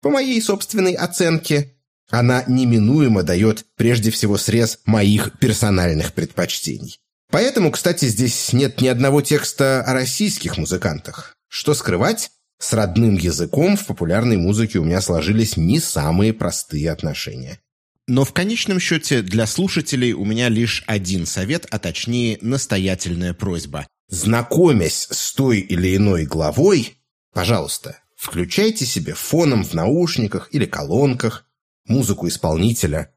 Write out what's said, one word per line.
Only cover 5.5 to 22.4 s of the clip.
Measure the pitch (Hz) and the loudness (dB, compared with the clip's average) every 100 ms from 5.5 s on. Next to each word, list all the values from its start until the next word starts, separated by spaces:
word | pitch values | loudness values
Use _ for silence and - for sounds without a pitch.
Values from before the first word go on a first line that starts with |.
| 107 110 98 87 78 80 | 2 2 2 2 0 -2
предпочтений. | - 82 - 87 - - 64 - - _ _ _ | -4 -6 -4 -4 -4 -8 -8 -12 -18 _ _ _
Поэтому, | 156 240 262 170 | 0 2 2 2
кстати, | - - 170 | 2 -2 0
здесь | 131 104 123 - - | 0 2 0 0 0
нет | 120 135 - | 2 2 2
ни | 131 | 0
одного | 123 135 147 | 2 4 2
текста | 147 147 147 - 135 131 | 2 0 -2 0 2 2
о | 127 | 0
российских | 131 131 - 208 - - - | -2 -2 -2 -2 -2 -6 -6
музыкантах. | - 90 - 76 - - - _ _ | -4 -2 -2 -4 -10 -16 -18 _ _
Что | - - | -8 -2
скрывать, | 147 - 90 135 220 - _ _ _ | -2 0 0 0 0 -6 _ _ _
с | - | -2
родным | 110 104 87 117 | 0 2 2 4
языком | 98 85 82 85 - 175 202 | 4 0 -2 -2 2 2 2
в | - | -2
популярной | - 82 95 120 107 | -6 -2 0 2 2
музыке | 87 104 113 98 | 2 2 0 0
у | |
меня | 80 90 | 0 0
сложились | 92 85 78 110 110 - | 0 -2 0 0 0 0
не | 80 110 | 2 0
самые | - - 73 85 107 | 0 -2 0 2 2
простые | 110 87 - - 76 78 | 0 -4 -6 -6 -4 -4
отношения. | 78 78 76 - 64 64 - _ _ _ _ - | -4 -6 -8 -10 -12 -14 -18 _ _ _ _ -2
Но | 123 | 0
в | 135 | 2
конечном | - 185 233 - 190 | 0 -2 -2 -2 -2
счете | - 160 - 127 | 0 -2 0 -2
для | 92 107 110 | 0 -2 0
слушателей | - 185 175 - 131 123 | 0 -2 -2 -4 -2 -2
у | 107 101 | -2 -2
меня | 110 123 | 0 0
лишь | 110 117 - - | 2 0 -2 -4
один | 107 90 95 | -4 -2 -4
совет, | 82 - 98 151 - | -4 -4 -4 -4 -6
а | 104 | -8
точнее | 90 80 - 120 117 110 | -6 -8 -4 -2 -2 -2